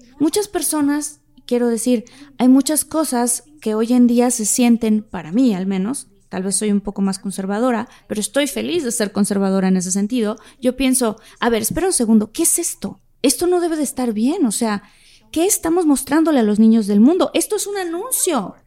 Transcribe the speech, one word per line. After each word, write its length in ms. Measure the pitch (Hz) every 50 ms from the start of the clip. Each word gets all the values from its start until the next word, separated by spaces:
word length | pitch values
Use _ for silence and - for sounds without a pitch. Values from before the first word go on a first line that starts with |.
| - - - -
Muchas 280 | 285 330 - 415 403 -
personas, 760 | - 349 277 - 302 302 285 277 285 302 294 - - _ _ _ _ - _
quiero 220 | - 247 240 240 240
decir, 360 | 233 220 - 247 247 220 - - - - 285 - -
hay 120 | - 233 254
muchas 360 | 262 277 269 - 311 294 -
cosas 600 | - - 311 311 - 254 240 240 240 - - - _ - -
que 140 | - 220 214
hoy 180 | 220 233 226 254
en 140 | 247 247
día 240 | 233 240 240 240 254
se 140 | 247 - 214
sienten, 580 | 185 - - 240 240 233 220 - 220 214 214 214
para 300 | _ - 185 160 156 175
mí 220 | 247 269 240 202
al 120 | 175 185
menos, 420 | 190 196 185 185 220 277 - - _ _ _ _ -
tal 140 | - 185 185
vez 140 | 202 190
soy 140 | - 214 214
un 100 | 202 202
poco 220 | 196 202 196 - 196
más 160 | 196 190 -
conservadora, 680 | - 202 180 - 190 190 202 214 240 254 240 214 233 - - - _
pero 140 | - 214 208
estoy 260 | 202 - - 277 294
feliz 380 | 277 - 226 214 254 320 359 311
de 80 | 240 226
ser 200 | - 214 196 -
conservadora 560 | 196 208 - 208 196 196 190 190 190 185 185
en 80 | 190
ese 140 | 185 175 185
sentido. 460 | 180 196 202 208 254 247 214 208 233 - - - - _
Yo 160 | - 254 247
pienso, 400 | 254 269 262 254 - 247 220 208 - - - - -
a 80 | - 240
ver, 140 | 233 214 220
espera 240 | - - - 339
un 60 | 381 349
segundo, 380 | - 240 208 226 214 208 - -
¿qué 100 | - 339
es 140 | - - -
esto? 420 | 339 - - - - 190 - _ _ _ _ _ -
Esto 240 | 277 - - 349
no 140 | 349 359 349
debe 160 | 339 330 330
de 60 | 311 294
estar 300 | - - - 254 233 214
bien, 340 | 214 220 262 339 415 302
o 60 | 220 190
sea, 300 | - 240 220 208 196 - - _ _ _ _ - - _ _ -
¿qué 120 | 302 339
estamos 400 | 403 - - - 330 330 359 349
mostrándole 520 | 302 277 247 - - 269 320 320 330 302 254
a 40 | 220
los 140 | 208 208 208
niños 280 | 220 220 226 226 214
del 140 | 190 208 202
mundo? 300 | 226 277 359 370 294 - -
Esto 220 | 330 330 - 427
es 100 | 392 -
un 100 | 403 403 392
anuncio. 760 | 370 339 330 349 427 508 494 - - 370 320 240 185 - - _ _